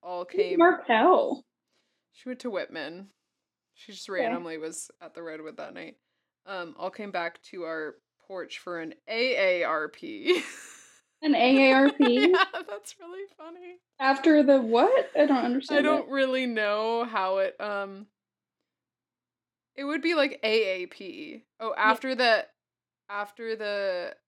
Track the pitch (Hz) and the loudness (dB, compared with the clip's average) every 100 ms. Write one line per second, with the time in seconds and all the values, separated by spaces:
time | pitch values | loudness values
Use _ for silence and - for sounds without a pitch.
0 | 175 180 180 370 415 370 339 339 - 226 | -10 -10 -6 -2 -2 4 4 4 0 4
1 | 294 370 - - _ _ _ _ _ _ | 6 4 2 -6 _ _ _ _ _ _
2 | _ _ 254 247 247 190 - 160 147 170 | _ _ -14 -10 -8 -6 -8 -10 -12 -14
3 | 196 _ _ _ _ _ _ _ - 196 | -20 _ _ _ _ _ _ _ -20 -18
4 | - 185 226 226 170 160 160 175 - _ | -8 -4 -2 -4 -8 -10 -10 -10 -16 _
5 | 170 - 165 156 156 - 151 175 165 - | -20 -16 -14 -12 -14 -14 -14 -14 -16 -18
6 | _ _ _ _ - 196 170 - 185 190 | _ _ _ _ -12 -10 -10 -10 -10 -10
7 | 208 185 170 - - 185 165 160 156 - | -8 -6 -6 -8 -18 -12 -8 -8 -8 -12
8 | _ _ _ 190 156 - - 170 160 - | _ _ _ -14 -12 -12 -10 -8 -10 -14
9 | - 220 254 240 190 180 160 156 151 - | -8 -2 0 2 2 2 0 -2 -4 -10
10 | - 104 175 349 - - - - - _ | -14 -8 0 0 0 -16 -20 -20 -20 _
11 | _ _ 311 247 247 269 269 262 277 285 | _ _ 0 4 6 6 6 6 4 4
12 | 262 247 349 359 381 339 - 403 - - | 4 6 6 4 2 -2 -10 -14 -14 -20
13 | 339 370 392 _ 320 349 359 359 _ _ | -18 -16 -16 _ -20 -18 -20 -20 _ _
14 | 269 269 330 302 277 269 226 233 359 523 | 2 4 6 6 8 6 6 4 6 4
15 | - - 294 269 240 247 - 294 294 294 | 2 2 4 4 2 -2 0 2 2 0
16 | - 277 262 262 254 226 208 208 220 233 | 0 0 0 0 -2 -2 -2 0 -2 -2
17 | 233 220 190 190 190 - 208 202 196 196 | -2 -2 -2 0 -2 -4 -6 -6 -8 -12
18 | 208 _ _ _ _ _ _ _ _ _ | -20 _ _ _ _ _ _ _ _ _
19 | _ _ _ _ _ _ _ - 277 302 | _ _ _ _ _ _ _ -10 -6 -4
20 | 320 330 277 - 220 220 202 185 180 - | -2 0 0 0 0 2 0 -4 -8 -12
21 | 190 98 151 226 _ _ 226 - 214 226 | -16 -14 -16 -18 _ _ -8 0 2 2
22 | 262 254 247 214 - _ _ _ _ _ | -2 0 2 2 0 _ _ _ _ _
23 | _ 202 208 - 226 220 214 202 196 180 | _ -10 -10 -10 -10 -6 -4 -4 -4 -4
24 | 175 - | -8 -14